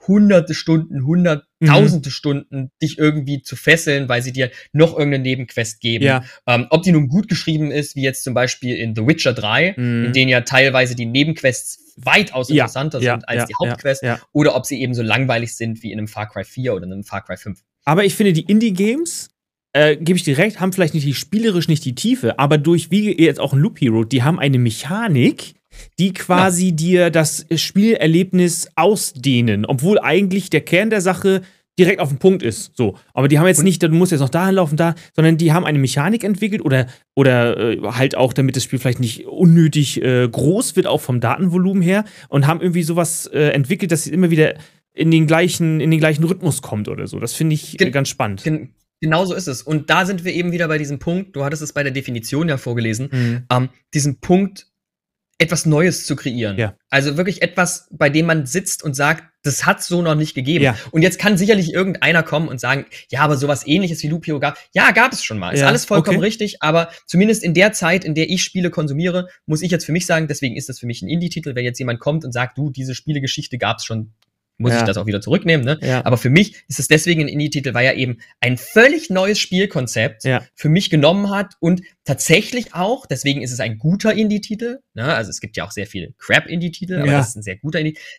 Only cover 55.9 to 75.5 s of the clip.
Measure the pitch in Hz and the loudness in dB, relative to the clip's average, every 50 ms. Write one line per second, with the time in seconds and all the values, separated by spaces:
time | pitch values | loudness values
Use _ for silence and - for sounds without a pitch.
55.9 | 160 - - - 151 131 - 143 117 120 117 107 98 95 113 104 95 _ _ _ | 0 -2 -4 -6 -8 -6 -6 -6 -6 -4 -4 -4 -2 -2 -4 -4 -4 _ _ _
56.9 | - 135 139 147 143 151 180 190 185 - - 175 - - 180 175 - - _ _ | 0 0 0 0 -2 -2 -2 -2 -2 -2 -4 -4 0 -2 -2 -2 -2 -8 _ _
57.9 | - 151 160 143 139 156 165 170 160 160 143 127 123 175 185 - - - - 156 | -4 0 0 2 2 2 2 2 0 0 -2 -2 -4 -6 -4 -4 -8 -8 -6 -8
58.9 | 139 131 143 143 160 156 - _ _ _ _ 147 135 - - 175 202 - - - | -4 -2 0 0 0 -2 -4 _ _ _ _ -4 -4 -2 0 0 0 -2 -2 -4
59.9 | 175 175 175 165 156 151 156 151 - - 127 131 160 170 143 135 113 98 - - | -2 0 0 0 0 0 0 -2 -4 -6 -2 0 2 4 4 2 2 0 -6 -4
60.9 | - 165 160 - 180 - - 202 214 170 190 202 226 196 180 160 - 175 190 190 | 0 2 4 4 2 0 0 0 2 2 4 4 4 2 2 0 0 -2 -2 -2
61.9 | 170 - - 143 165 170 156 - - 147 165 151 - 127 - 123 131 139 - _ | -2 -2 0 2 2 2 0 0 -2 -2 -2 -2 -6 -6 -2 -2 -2 -2 -4 _
62.9 | - - - _ - 123 151 151 151 131 135 143 147 135 - - 147 180 202 180 | -16 -20 -16 _ -2 0 2 2 2 2 2 0 -2 -2 0 0 2 2 2 0
63.9 | 165 156 - 151 160 170 160 - 156 143 139 143 147 - - _ _ 180 240 269 | -4 -4 -4 -4 -4 -4 -4 -4 -4 -2 -2 -4 -4 -6 -18 _ _ 2 2 4
64.9 | 208 202 233 392 - - - - 110 107 92 90 - 143 139 139 220 240 - - | 4 4 2 2 0 -4 -8 -8 -6 -6 -6 -2 0 2 2 2 2 2 0 0
65.9 | 214 165 156 - 175 170 160 214 220 - 220 208 - - - 151 156 165 165 165 | 0 2 2 2 0 0 0 -2 -2 -4 -6 -8 -6 -4 -2 0 2 2 0 0
66.9 | - - _ _ - 170 196 214 226 - - 175 160 156 185 214 208 - - 160 | -8 -20 _ _ 2 2 4 4 2 0 0 -2 2 4 4 2 2 0 0 0
67.9 | 175 190 185 170 151 151 160 - 185 180 - - - 185 180 175 165 - 160 151 | 0 0 0 -2 -2 -2 -2 -2 -2 -4 -4 -4 -4 -2 -2 -2 -2 -2 -4 -4
68.9 | 139 143 170 180 170 180 180 180 - _ _ - 156 156 151 170 180 160 - - | -2 -2 -2 -2 -2 -2 -4 -6 -12 _ _ -4 -4 -2 0 0 -2 -2 -2 -2
69.9 | 147 180 180 - 175 160 160 151 147 - - 131 113 - 135 - 127 - - 120 | -2 -2 0 0 0 0 0 -2 -6 -4 -4 -6 -6 -6 -10 -10 -12 -10 -8 -10
70.9 | 117 - - 95 147 170 175 175 - 170 156 151 127 123 123 123 123 - 131 123 | -8 -8 -6 -4 -4 -2 -4 -4 -6 -6 -8 -8 -6 -4 -4 -4 -4 -6 -6 -6
71.9 | 120 117 - 143 147 160 151 131 120 120 123 123 - - 143 151 127 131 131 131 | -6 -4 -4 -2 -2 -2 -4 -6 -6 -4 -6 -6 -4 -6 -6 -6 -6 -8 -8 -8
72.9 | 127 - _ - 156 143 135 131 - - 151 - - 123 - 101 117 - - - | -8 -10 _ -6 -4 -4 -4 -4 -6 -6 -8 -10 -6 -4 -2 -2 -2 -4 -6 -8
73.9 | 113 110 110 110 _ _ _ _ _ _ _ _ _ _ 110 120 117 117 117 110 | -6 -8 -8 -8 _ _ _ _ _ _ _ _ _ _ -2 0 2 2 2 0
74.9 | 98 - 90 110 101 101 107 - 139 185 180 175 | 0 -2 -2 -2 -2 -4 -2 0 -2 0 2 2